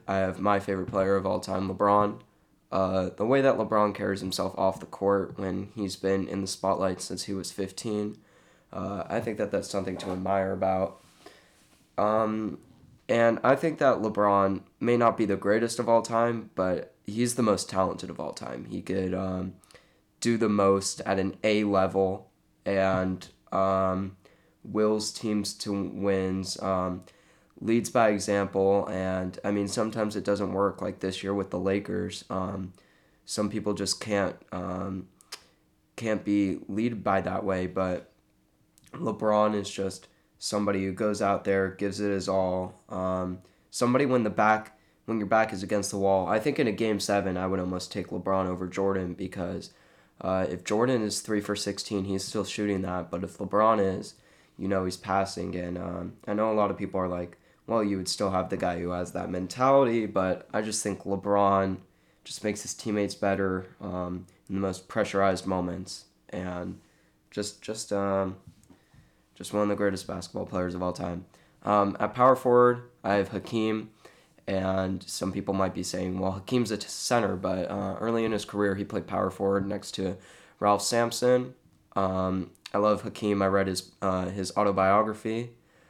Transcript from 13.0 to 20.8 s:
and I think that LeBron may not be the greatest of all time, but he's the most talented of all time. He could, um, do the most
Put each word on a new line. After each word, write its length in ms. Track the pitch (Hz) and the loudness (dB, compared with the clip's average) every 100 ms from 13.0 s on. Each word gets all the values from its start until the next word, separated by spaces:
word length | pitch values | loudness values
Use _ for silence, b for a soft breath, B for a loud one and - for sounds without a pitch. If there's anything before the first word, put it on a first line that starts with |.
| - | 0
and 300 | 117 117 113 | 4 4 4
I 100 | 123 | 4
think 240 | 143 165 151 | 4 2 2
that 200 | 139 113 | 2 4
LeBron 640 | 110 107 104 98 98 95 - _ | 2 2 4 6 4 2 -6 _
may 160 | 117 120 | 2 4
not 200 | 117 110 | 4 4
be 100 | 107 | 2
the 100 | 98 | 2
greatest 420 | 101 110 117 117 | 2 2 2 0
of 100 | 113 | 4
all 140 | 117 | 4
time, 480 | 110 113 117 117 - - | 4 2 2 0 -6 -2
but 400 | 92 87 - _ - | 0 0 -4 _ -8
he's 300 | 104 120 123 | -2 0 2
the 60 | |
most 260 | 113 98 - | 2 2 0
talented 420 | 95 92 87 92 | 0 0 -2 -8
of 80 | 80 | -8
all 140 | 73 | -8
time. 320 | - - 62 | -8 -10 -10
He 180 | 113 101 | -8 -8
could, 320 | 92 95 92 | -4 -2 -2
um, 400 | 92 95 92 92 - b b b b b _ | -2 -2 -4 -6 -10 b b b b b _
do 180 | 117 113 | -2 2
the 100 | 110 | 2
most 540 | 104 98 98 | 4 4 4